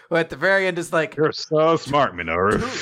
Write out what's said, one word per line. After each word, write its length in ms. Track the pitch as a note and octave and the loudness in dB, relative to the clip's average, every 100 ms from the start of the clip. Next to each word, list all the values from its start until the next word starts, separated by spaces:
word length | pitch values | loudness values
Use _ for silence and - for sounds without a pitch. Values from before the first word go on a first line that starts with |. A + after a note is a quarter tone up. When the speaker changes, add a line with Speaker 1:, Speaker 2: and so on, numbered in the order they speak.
| _ | _
Speaker 1:
who 80 | E3 | -2
at 120 | D#3+ | -2
the 60 | C#3 | -2
very 300 | F3 G3 F#3 | 0 2 0
end 120 | E3+ | -2
is 140 | E3 | -2
like, 220 | E3 D3 - | -2 -2 0
Speaker 2:
"You're 160 | D3+ | -2
so 440 | - - D#3 D#3+ D#3+ | -2 -2 2 4 2
smart, 380 | C3+ D3 B2 | 2 2 2
Minoru." 460 | F2+ E2+ E2 G2 G#2+ A#3+ B3+ | 0 -4 0 2 2 -2 -8